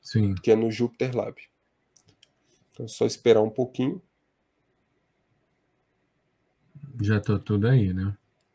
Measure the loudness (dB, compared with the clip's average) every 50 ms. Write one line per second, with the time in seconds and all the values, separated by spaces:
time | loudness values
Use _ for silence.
0 | _ -4 0 0 0 0 -2 -2 2 2 2 2 2 0 -2 -2 -4 -4 -4 -6
1 | -6 -4 -4 -4 -6 -6 -10 -14 -20 _ _ _ _ _ _ _ _ _ _ -20
2 | _ _ _ _ _ _ _ _ _ _ _ _ _ _ _ -14 -14 -12 -4 -4
3 | -2 -2 -2 0 4 6 6 6 4 2 0 -4 -6 -4 -4 -4 -4 -4 -4 -6
4 | -12 _ _ _ _ _ _ _ _ _ _ _ _ _ _ _ _ _ _ _
5 | _ _ _ _ _ _ _ _ _ _ _ _ _ _ _ _ _ _ _ _
6 | _ _ _ _ _ _ _ _ _ _ _ _ _ _ _ -20 -20 -16 -10 -6
7 | -2 0 0 0 0 0 -2 -2 -2 -2 -2 0 2 4 4 4 2 2 0 -2
8 | -4 -4 -6 -8 _ _ _ _ _ _ _